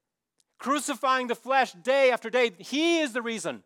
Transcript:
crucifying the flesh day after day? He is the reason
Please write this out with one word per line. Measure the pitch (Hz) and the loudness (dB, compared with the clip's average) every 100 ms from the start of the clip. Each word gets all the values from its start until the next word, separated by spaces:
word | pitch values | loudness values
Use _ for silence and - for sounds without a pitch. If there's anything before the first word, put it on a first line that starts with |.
| _ _ _ _ _ _ | _ _ _ _ _ _
crucifying | 233 285 247 254 262 262 247 | -4 -2 -2 -2 0 0 -2
the | 233 | -6
flesh | 247 269 233 | 0 0 0
day | 175 233 277 262 | -2 0 4 4
after | 233 226 | 2 -2
day? | 247 233 180 | 0 0 -2
He | 175 269 339 330 | -6 0 2 2
is | 294 | 0
the | 233 | -4
reason | 233 226 165 117 | -6 -6 -6 -8